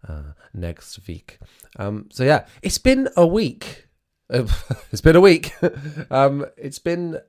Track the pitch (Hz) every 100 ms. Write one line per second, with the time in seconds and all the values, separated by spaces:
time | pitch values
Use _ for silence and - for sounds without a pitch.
0 | - 80 71 73 _ - 85 82 - -
1 | - 85 - _ - _ - - 101 107
2 | - - 127 151 - _ 190 - 254 262
3 | 262 - 170 196 175 - - - _ _
4 | _ _ _ 123 110 - - - - -
5 | 156 165 196 170 - - - - 147 151
6 | 139 131 139 139 143 _ 143 131 - 170
7 | 175 160